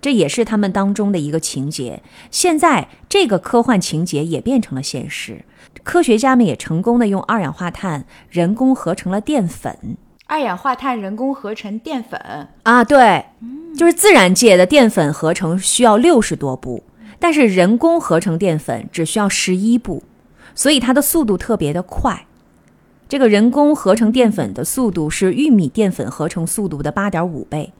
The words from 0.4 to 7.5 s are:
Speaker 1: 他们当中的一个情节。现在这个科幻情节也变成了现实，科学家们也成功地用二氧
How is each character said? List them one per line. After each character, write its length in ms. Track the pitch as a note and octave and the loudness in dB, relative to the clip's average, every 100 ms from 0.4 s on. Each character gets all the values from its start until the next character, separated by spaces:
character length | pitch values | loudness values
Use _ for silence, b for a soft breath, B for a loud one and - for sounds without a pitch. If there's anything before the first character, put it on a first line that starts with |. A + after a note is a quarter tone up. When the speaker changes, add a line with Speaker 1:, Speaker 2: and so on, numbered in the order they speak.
Speaker 1:
他 120 | A3 A3 | -2 0
们 140 | G#3 | -2
当 240 | F#3+ G3 | -2 -2
中 160 | G3+ G3+ | -2 -2
的 80 | F#3+ | -2
一 120 | D3 | -2
个 100 | D#3 | -4
情 300 | D#3+ - C3+ | -6 -8 -8
节。 320 | D#3 B2 E2 B B B | -8 -10 -12 B B B
现 260 | - F4+ D#4 | -2 0 2
在 320 | E4+ B3+ D3 b - | 2 2 -2 b -4
这 180 | G4+ E4+ | 0 2
个 120 | G3 | 0
科 240 | - A#3+ | 0 0
幻 180 | A#3 A3 | 2 0
情 260 | - D#3 F3 | 0 -4 -4
节 180 | C#3+ | -4
也 160 | D#3+ D#3 | -4 -4
变 220 | - C4 | -2 -2
成 140 | G#3 C3 | -2 -6
了 60 | |
现 280 | C3+ C#3 B2 | -8 -10 -10
实， 340 | - - G#2+ - b b b | -12 -12 -16 -20 b b b
科 200 | - F4 | -2 0
学 140 | E4 A3 | 2 2
家 200 | C4 C4 | 4 2
们 100 | A3 | 2
也 80 | |
成 260 | A#2+ - D#3+ | 0 -4 -4
功 180 | F#3+ A#3+ | 0 0
地 100 | A3+ | 0
用 120 | G3 | -2
二 180 | - A3+ | -4 -4
氧 120 | E3 | -4